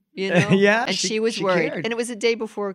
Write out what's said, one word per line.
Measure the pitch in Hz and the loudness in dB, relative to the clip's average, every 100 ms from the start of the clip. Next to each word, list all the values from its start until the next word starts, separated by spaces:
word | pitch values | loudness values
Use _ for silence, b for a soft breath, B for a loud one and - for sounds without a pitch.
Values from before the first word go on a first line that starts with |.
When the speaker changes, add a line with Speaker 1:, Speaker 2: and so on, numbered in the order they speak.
| _ | _
Speaker 1:
You | - 190 | -8 0
Speaker 2:
<laughs> | |
Speaker 1:
know? | 175 202 | 2 4
Speaker 2:
Yeah, | 196 202 226 247 | 4 4 2 0
Speaker 1:
And | 190 | -2
Speaker 2:
she, | - | -2
Speaker 1:
she | 220 | 0
was | 220 | -2
Speaker 2:
she | 202 | 0
Speaker 1:
worried. | 185 180 156 | 0 2 0
Speaker 2:
cared. | 180 | -2
Speaker 1:
And | - | -6
it | 233 | -4
was | 233 | -6
a | 214 | -2
day | 233 226 | 0 0
before, | 220 208 202 | -4 -6 -8